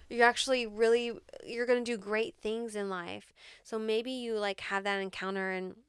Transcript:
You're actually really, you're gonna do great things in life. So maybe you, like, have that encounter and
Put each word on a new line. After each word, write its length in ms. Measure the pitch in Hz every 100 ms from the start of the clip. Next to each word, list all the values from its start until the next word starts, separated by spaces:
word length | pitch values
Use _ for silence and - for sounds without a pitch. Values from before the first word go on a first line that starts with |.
| -
You're 180 | 240 240
actually 380 | 240 269 254 220
really, 460 | 208 226 240 233 - - -
you're 220 | - 233 247
gonna 140 | 247
do 160 | 240 220
great 400 | 202 214 226 -
things 360 | 214 226 233 208
in 120 | 196
life. 440 | 180 175 202 - _ - -
So 120 | - 220
maybe 340 | 220 220 247
you, 220 | 254 233 214
like, 220 | 202 190
have 240 | - 196
that 160 | 202 196
encounter 500 | 190 - 190 196 190
and 240 | 185 185 226